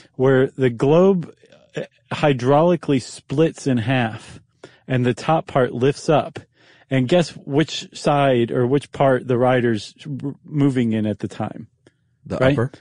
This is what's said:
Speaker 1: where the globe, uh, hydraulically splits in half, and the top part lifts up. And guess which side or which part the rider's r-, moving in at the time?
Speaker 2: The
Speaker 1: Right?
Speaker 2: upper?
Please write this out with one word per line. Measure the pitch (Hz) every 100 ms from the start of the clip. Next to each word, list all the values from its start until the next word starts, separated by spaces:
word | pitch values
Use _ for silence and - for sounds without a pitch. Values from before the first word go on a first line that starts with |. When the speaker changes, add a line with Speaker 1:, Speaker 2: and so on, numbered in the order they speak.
| - -
Speaker 1:
where | 131 131 135
the | - 131
globe, | 117 135 160 190 190 - - _ - _ -
uh, | - _ _
hydraulically | - 156 131 123 143 170 170 - 139
splits | - - - 139 165 - 139
in | 123
half, | 107 131 113 110 - - - _ - _ -
and | 131 123
the |
top | 117 - 160 -
part | 143 123
lifts | 123 131 - -
up. | 147 - - - _ _ _ _
And | 131 127
guess | 180 160
which | - - 139 160 - - -
side | 156 147 139 127 117
or | 131 120
which | 143 -
part | - 139 127 123
the | 120
rider's | 127 127 120 110 - - 151
r-, | 131 139 -
moving | - 151 139 131 117
in | 110 107
at | 101
the | 101
time? | - 110 - - _ _ _ _ _ -
Speaker 2:
The | 92
Speaker 1:
Right? | 131
Speaker 2:
upper? | 139 123 -